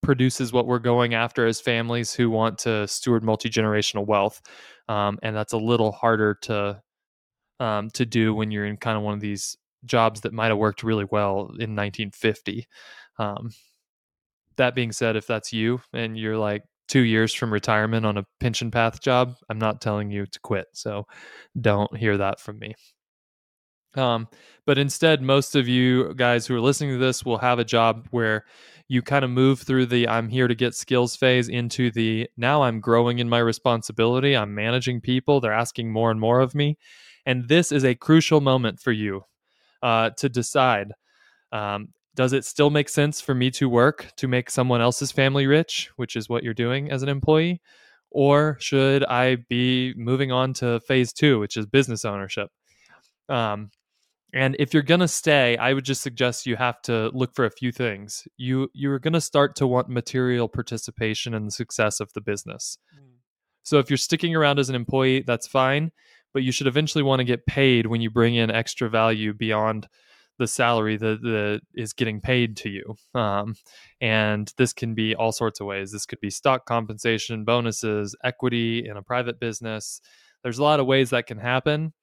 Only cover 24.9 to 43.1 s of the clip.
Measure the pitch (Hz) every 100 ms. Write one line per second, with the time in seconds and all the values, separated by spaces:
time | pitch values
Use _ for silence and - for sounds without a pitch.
24.9 | - 165 156 131 135 135 147 120 123 127
25.9 | 127 104 127 123 120 117 123 120 139 147
26.9 | 127 131 127 127 113 123 123 113 117 113
27.9 | 113 113 123 110 107 - - - - _
28.9 | 127 - 143 135 123 131 135 - 131 123
29.9 | 123 117 113 113 123 123 117 120 - -
30.9 | 127 123 - 131 127 117 123 120 - 123
31.9 | 110 113 110 117 - 120 147 135 113 107
32.9 | 117 120 120 120 117 117 113 - 117 -
33.9 | 110 113 127 139 135 104 104 110 123 123
34.9 | 123 110 127 127 143 120 107 120 - 113
35.9 | 110 113 110 110 123 131 147 147 151 _
36.9 | - - - - 127 120 160 175 147 131
37.9 | 123 - 160 156 156 139 131 117 95 -
38.9 | 110 104 98 - _ _ _ _ _ 127
39.9 | 113 113 - 139 123 117 147 127 110 101
40.9 | 104 _ _ _ _ _ 113 104 101 104
41.9 | _ _ - 127 135 - - 147 147 143
42.9 | - 147